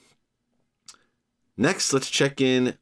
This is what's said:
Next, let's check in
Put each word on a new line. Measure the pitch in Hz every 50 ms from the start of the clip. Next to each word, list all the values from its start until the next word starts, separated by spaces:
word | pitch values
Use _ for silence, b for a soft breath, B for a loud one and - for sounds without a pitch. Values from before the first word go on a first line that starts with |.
| b b b _ _ _ _ _ _ _ _ _ _ _ _ _ _ - - _ _ _ _ _ _ _ _ _ _ _ _
Next, | - 117 165 190 - - - 139
let's | 131 - -
check | - - 156 139 139 -
in | 135 131 131 127 127 123 - -